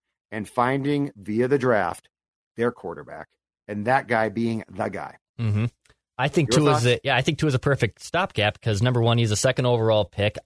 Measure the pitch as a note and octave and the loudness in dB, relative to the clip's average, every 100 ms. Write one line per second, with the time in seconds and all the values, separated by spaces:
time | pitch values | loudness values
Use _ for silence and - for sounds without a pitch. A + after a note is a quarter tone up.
0 | _ _ - G#2+ G#2 - B2 C3+ C3+ D3 | _ _ -12 -10 -6 -2 0 0 -2 -2
1 | C#3+ G#2 G2 G#2+ B2 C#3 B2+ G#2+ F2 E2+ | -4 -8 -6 -2 2 2 2 2 0 -6
2 | - _ _ _ _ - A#2+ A#2+ F2+ E2 | -14 _ _ _ _ -4 -4 -4 -10 -12
3 | C#2+ D2 D#2 _ _ _ - G#2 G#2+ C3 | -14 -16 -18 _ _ _ -12 -6 0 0
4 | - A#2 A2 G#2 A#2 A2+ - F#2+ G#2+ F2+ | 0 0 0 -2 -2 -4 -8 -6 -6 -6
5 | C#2 - _ - A2+ G2+ A#2+ - _ _ | -12 -16 _ -6 -2 0 -2 -6 _ _
6 | _ - C#3+ F3 B2+ C3 D3 B2+ B2 A#2+ | _ -4 -2 0 2 4 4 4 2 0
7 | C#3 B2+ C#3 D3 D#3 B2+ C#3+ C#3 A2 - | 0 0 0 0 0 0 0 0 -2 -4
8 | - E3+ F#3+ - G#2 - A#2 G2+ B2 B2 | -8 -4 -4 0 -2 0 -2 0 2 2
9 | A#2 A#2 A2+ G#2 C3 C3 B2 A#2+ A2+ G#2+ | 2 2 2 2 0 2 0 2 2 2
10 | G2 - G#2 - | 0 -2 -2 -4